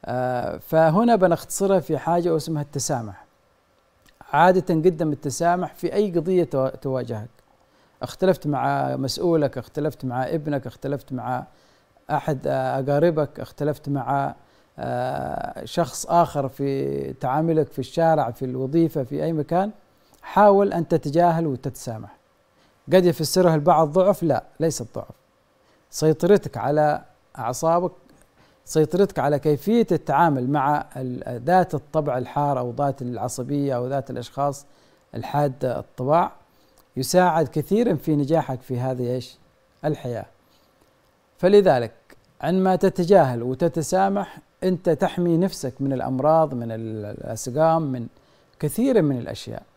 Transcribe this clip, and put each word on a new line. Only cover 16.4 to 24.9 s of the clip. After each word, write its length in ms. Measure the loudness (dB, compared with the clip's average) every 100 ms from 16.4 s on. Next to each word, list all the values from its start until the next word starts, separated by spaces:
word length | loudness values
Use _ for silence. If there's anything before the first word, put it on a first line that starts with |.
| -6
في 640 | -4 -4 -2 -4 -4 -6
تعاملك 600 | -6 -4 0 2 2 0
في 60 | -4
الشارع، 520 | -8 0 2 2 0
في 140 | -4
الوظيفة، 580 | -8 -6 -2 0 0 0
في 220 | -6 -4
أي 80 | -4
مكان، 380 | -4 -2 -2 -2 -6 _ _ _ _
حاول 500 | -4 6 8 8 4
أن 160 | 0 0
تتجاهل 580 | -2 0 2 2 2 -2
وتتسامح. 720 | -4 -8 -10 -12 -12 -14 -20 _ _ _ _ _ _ 2
قد 120 | 4
يفسرها 500 | 4 2 0 4 4
البعض 340 | 4 4 4 4
ضعف، 340 | 4 4 2
لا، 220 | 0 -2 -4 _
ليست 260 | -2 -2 -10